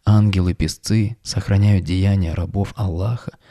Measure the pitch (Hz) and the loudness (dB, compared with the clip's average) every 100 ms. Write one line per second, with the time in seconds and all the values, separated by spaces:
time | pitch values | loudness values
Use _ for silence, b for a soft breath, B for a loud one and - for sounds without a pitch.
0 | - 104 104 95 90 85 80 - - 110 | 2 4 4 2 0 0 -4 -4 -2 0
1 | 104 117 - 101 101 98 104 98 78 92 | 0 -6 -8 -6 0 2 4 2 0 0
2 | 98 98 82 90 87 98 95 - 95 85 | 2 2 0 -4 -4 -4 -4 -4 -6 -4
3 | 104 120 - - b | -4 -4 -8 -18 b